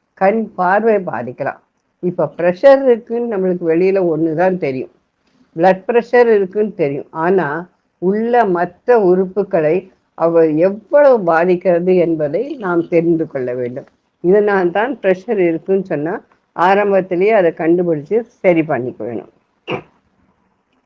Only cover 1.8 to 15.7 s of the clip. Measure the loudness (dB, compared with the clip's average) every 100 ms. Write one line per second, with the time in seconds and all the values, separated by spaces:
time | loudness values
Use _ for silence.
1.8 | _ _ -6 -2 -4 -2 -2 4 6 6
2.8 | 4 0 -2 -6 -4 -2 -2 -2 0 0
3.8 | 2 2 0 0 -2 0 0 0 -4 -6
4.8 | -10 _ _ _ _ _ _ 0 2 2
5.8 | 0 -2 2 4 4 2 0 -2 -4 -2
6.8 | -4 -4 -8 -4 0 0 0 -6 -10 _
7.8 | _ _ -4 -2 0 2 2 0 -4 -4
8.8 | 0 2 4 2 0 -4 -2 0 0 -2
9.8 | -4 _ _ -4 0 2 2 2 0 -2
10.8 | -2 2 4 4 2 0 2 0 0 0
11.8 | 2 2 2 0 -2 -4 -6 -8 -4 -4
12.8 | 0 0 0 0 -2 -6 -6 -6 -8 -10
13.8 | -16 _ _ _ 0 2 2 0 0 -2
14.8 | -4 -2 -2 -2 -2 -2 0 -2 -2